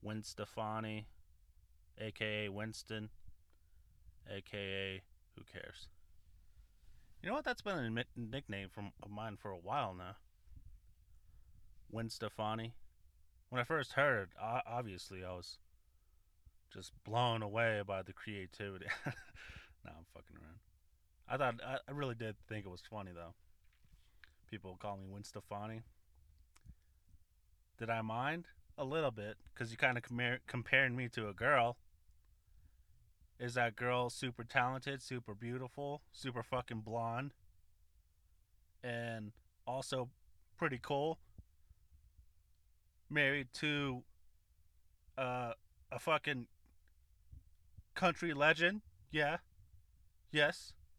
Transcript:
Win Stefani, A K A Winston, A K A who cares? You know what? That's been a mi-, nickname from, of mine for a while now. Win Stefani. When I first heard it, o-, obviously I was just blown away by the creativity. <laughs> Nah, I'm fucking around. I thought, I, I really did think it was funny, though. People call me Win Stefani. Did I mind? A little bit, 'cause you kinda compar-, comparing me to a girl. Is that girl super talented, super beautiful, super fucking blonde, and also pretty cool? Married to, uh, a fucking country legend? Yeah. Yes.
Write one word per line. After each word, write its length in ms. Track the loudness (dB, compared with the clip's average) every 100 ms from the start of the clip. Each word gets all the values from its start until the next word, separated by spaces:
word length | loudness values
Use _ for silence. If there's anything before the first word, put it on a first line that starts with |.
Win 200 | -4 -6
Stefani, 840 | -6 -8 -8 -4 -2 0 -2 -4 -6 -14 -20 -20 -20 -20 -20 -20 -20 -8
A 140 | -6
K 320 | -2 0 0
A 80 | 0
Winston, 560 | -2 -4 -6 -6 -6 -6 -10 -14 -16 -20 -20 -20 -20 -20 -20 -20 -20 -8
A 100 | -8
K 160 | -6 -6
A 460 | -2 0 -2 -4 -8 -20 -20 -18
who 60 | -14
cares? 360 | -12 -12 -12 -16 -16 -20 -20 -20 -20 -20 -20 -20 -20 -20 -20 -18 -10
You 80 | -2
know 60 |
what? 100 | -2
That's 160 | 0 -2
been 160 | 0 0
a 140 | 2
mi-, 140 | 0 -2 -4
nickname 520 | -6 -6 -4 -6 -6
from, 200 | -8 -10 -10
of 80 | -10
mine 260 | -6 -6 -6
for 140 | -8
a 80 | -8
while 380 | -2 0 0 -2
now. 160 | -8 -10 -16 -20 -18 -16 -16 -18 -20 -20 -20 -20 -20 -20 -20 -20 -20 -20 -10
Win 180 | -6 -6
Stefani. 680 | -4 -6 -2 -2 -2 -4 -8 -16 -20 -20 -20 -20 -20 -4
When 120 | -2
I 40 |
first 300 | 2 2 2
heard 340 | 6 6 6 2
it, 80 | -4
o-, 200 | -2 -2
obviously 600 | 0 -2 -2 -6 -8 -8
I 80 | -6
was 260 | -6 -8 -14 -18 -20 -20 -20 -20 -20 -20 -20 -20 -20 -16
just 200 | -12 -12 -14
blown 380 | -2 4 4 4
away 400 | 2 4 6 6
by 180 | 2 -2
the 100 | -2
creativity. 760 | -8 -8 -6 -8 -6 -6 -6 -6 -4
<laughs> 20 | -4 -6 -10 -16 -16 -16 -18 -18
Nah, 60 | -16 -16
I'm 80 | -18
fucking 220 | -20 -18 -18
around. 240 | -18 -18 -20 -20 _ -20 _ _ -4
I 80 | 2
thought, 240 | 2 0 -4
I, 120 | -6 -4
I 20 |
really 220 | -4 -2
did 220 | -2 -4 -6 -8
think 160 | -8
it 60 | -6
was 100 | -12 -10
funny, 220 | -8 -8
though. 220 | -8 -12 -14 -20 -20 -20 _ -20 -20 -20 -20 -20 -20 -12
People 260 | -10 -10 -8
call 160 | -6 -6
me 120 | -8
Win 160 | -10
Stefani. 580 | -10 -12 -8 -6 -4 -6 -10 -20 -20 -20 -20 -20 -20 -20 -20 -20 -20 -20 _ -20 -20 -20 _ -20 _ -8
Did 140 | 0
I 120 | 2
mind? 440 | 2 0 0 -2 -6 -18 -20 -6
A 60 |
little 260 | -2 2 2
bit, 260 | 0 -6 -8 -14
'cause 180 | -4 -4
you 40 | 4
kinda 240 | 4 4
compar-, 400 | 0 0 2 0 -2
comparing 480 | -4 6 8 8
me 140 | 4 -2
to 200 | 0 -2
a 60 |
girl. 420 | 2 6 8 8 4 -10 -20 -20 -20 -20 -20 _ -20 -20 -20 -20 -20 -20 -20 -20 -6
Is 160 | -2
that 200 | 4 2
girl 360 | 4 4 4 4
super 340 | 2 -2 -2
talented, 580 | 2 4 4 2 -2 -6
super 320 | -4 -6 -6
beautiful, 680 | -6 -4 -4 -4 -6 -4 -4 -8
super 320 | -6 -4 -2
fucking 380 | 0 0 0 -4
blonde, 520 | -2 0 2 0 -2 -6 -20 -20 -20 -20 -20 -20 -20 _ -20 -20 _ -20 -20 -10
and 520 | -6 -4 -2 -4 -6 -12 -20 _ -4
also 440 | -4 0 -2 -2 -8 -20 -20 -20 0
pretty 220 | 0 0
cool? 400 | 0 2 2 0 -8 -20 -20 -20 -20 -20 -20 -20 -20 -20 -20 -20 _ -20 -20 -20 -20 _ -2
Married 420 | 6 6 6 0
to, 500 | 0 2 2 2 -2 -6 -20 -20 -20 _ -20 -20 -20 -20 -20 -14 -2
uh, 360 | 0 0 -2 -6 -12 -20 -8
a 80 | -4
fucking 480 | 4 4 6 0 -2 -12 -20 -20 -20 -20 -20 -20 -18 -18 -18 -20 -20 -20 -12
country 380 | 4 4 4 0
legend? 480 | 6 8 8 6 4 -6 -20 -4
Yeah. 280 | 2 4 2 -4 -20 -20 -20 -20 -20 -20 -20 -2
Yes. 440 | 4 4 4 -8 -16 -20